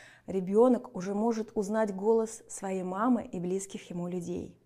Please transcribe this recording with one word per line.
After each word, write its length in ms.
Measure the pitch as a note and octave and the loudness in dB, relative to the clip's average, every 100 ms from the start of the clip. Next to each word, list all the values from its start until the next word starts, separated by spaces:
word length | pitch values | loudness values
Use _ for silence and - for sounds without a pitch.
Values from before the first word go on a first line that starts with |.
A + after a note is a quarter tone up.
| - - - | -20 -20 -6
ребенок 680 | F#3+ F#3 G#3 B3 A#3 - F#3+ | -4 2 6 6 6 0 -8
уже 180 | F3+ | -4
может 380 | G3+ A3+ A3 A3 | 0 0 0 -4
узнать 400 | - G3 A3 G#3+ | -4 -2 0 0
голос 480 | F#3+ G#3 A3+ A3 - - | 0 2 4 2 -8 -14
своей 340 | - G3 F#3+ | -10 -4 -4
мамы 420 | F3+ F#3+ A#3+ A#3 | -4 0 2 2
и 140 | - F#3 | 0 -6
близких 500 | F3 F#3+ F#3+ G#3+ - | -2 -2 -4 -12 -10
ему 200 | F3 F3 | -8 -4
людей. 500 | F3+ E3+ F3 - - | -6 -6 -6 -8 -14